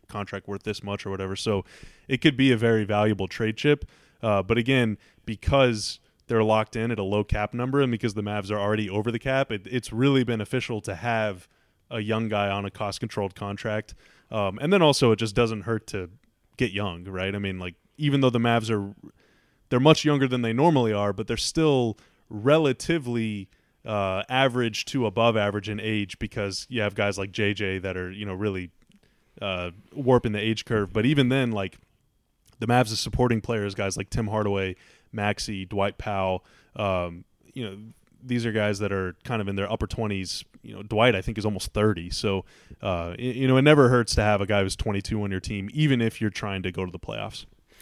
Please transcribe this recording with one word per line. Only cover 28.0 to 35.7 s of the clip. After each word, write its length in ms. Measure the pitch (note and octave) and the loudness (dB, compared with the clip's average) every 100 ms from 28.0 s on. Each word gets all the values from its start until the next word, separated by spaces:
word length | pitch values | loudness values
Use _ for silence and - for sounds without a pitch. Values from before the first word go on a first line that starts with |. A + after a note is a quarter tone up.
| F2+ | -8
you 160 | G2 G#2 | -8 -8
know, 80 | |
really, 380 | F#2 G#2 F#2+ F2 _ _ _ _ _ _ - | -4 -2 -4 -8 _ _ _ _ _ _ -10
uh, 300 | G2+ F2+ F2 F2+ - | -6 -6 -6 -12 -18
warping 380 | - B2+ B2 A#2 | -4 4 4 4
the 80 | G#2 | -2
age 260 | A2 A2 - | -2 -2 -2
curve. 260 | A2+ F#2+ | -2 0
But 140 | G#2 A#2 | 0 2
even 240 | D3 B2 | 4 2
then, 220 | C3+ B2 | 2 0
like, 260 | G#2+ F#2+ - _ _ _ _ _ _ _ - | -2 -6 -8 _ _ _ _ _ _ _ -8
the 60 | A#2 | 2
Mavs' 300 | B2 A#2 A2 | 2 2 -2
supporting 420 | - G#2 B2 A2+ | -4 0 2 2
players, 360 | - A#2 G2+ G2 | -2 -4 -4 -4
guys 200 | G2 F#2+ | -4 -4
like 140 | G2 | -6
Tim 180 | A#2+ A2 | -4 -2
Hardaway, 500 | G#2+ G#2 G2 F#2+ F#2 _ _ _ | 0 0 0 -2 -6 _ _ _
Maxey, 520 | A2 G#2 G2+ - G2+ | -4 -2 -2 -6 -8
Dwight 340 | F#2 | -6